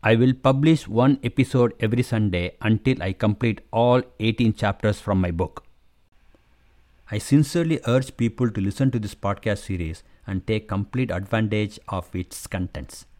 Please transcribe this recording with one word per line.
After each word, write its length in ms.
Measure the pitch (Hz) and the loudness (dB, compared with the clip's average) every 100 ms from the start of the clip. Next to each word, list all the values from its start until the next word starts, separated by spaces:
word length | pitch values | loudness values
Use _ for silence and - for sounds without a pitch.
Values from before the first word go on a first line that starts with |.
I 140 | 107 113 | 4 4
will 180 | 127 | 4
publish 540 | 131 135 135 151 160 - | 2 2 4 4 2 2
one 300 | 110 127 139 | 2 2 2
episode 520 | 120 - 131 127 120 - | -2 0 0 4 2 2
every 220 | 113 117 | -2 0
Sunday 540 | 120 113 104 90 87 - | 0 0 0 0 -4 -4
until 420 | 107 110 - 131 | 0 2 2 -2
I 100 | 92 | -2
complete 480 | 92 110 104 117 101 - | -2 -2 0 -2 -4 -4
all 320 | 110 123 123 - _ | 0 4 2 0 _
eighteen 340 | 110 113 117 | -4 2 2
chapters 480 | 104 104 98 107 104 | 2 -2 0 -2 -2
from 200 | - 95 | 0 0
my 100 | 90 | 0
book. 340 | 82 80 - - _ _ _ _ _ _ _ _ _ _ _ _ _ - | -2 -4 -6 -20 _ _ _ _ _ _ _ _ _ _ _ _ _ -8
I 80 | 107 | -8
sincerely 600 | - 139 151 175 165 156 - | 2 4 4 0 -2 -2 0
urge 300 | 123 135 - | 0 0 -4
people 340 | 117 - 123 | -4 0 -2
to 100 | 107 | 0
listen 300 | 98 - 135 | -4 0 0
to 80 | 123 | 0
this 160 | 104 | -6
podcast 440 | - 101 98 110 101 | -6 -6 -4 -4 -4
series 440 | - 95 80 82 - _ - | -4 -6 -6 -8 -16 _ -8
and 200 | 95 87 | -6 -2
take 220 | 107 - | -4 -2
complete 420 | 98 104 123 127 | -6 -4 -4 -2
advantage 680 | 87 98 113 107 107 104 - - | -4 -2 -2 0 0 -4 -8 -8
of 260 | 98 - | -8 -6
its 320 | 90 92 - - | -8 -8 -10 -8
contents. 580 | 95 92 - 62 - - | -6 -6 -8 -14 -18 -20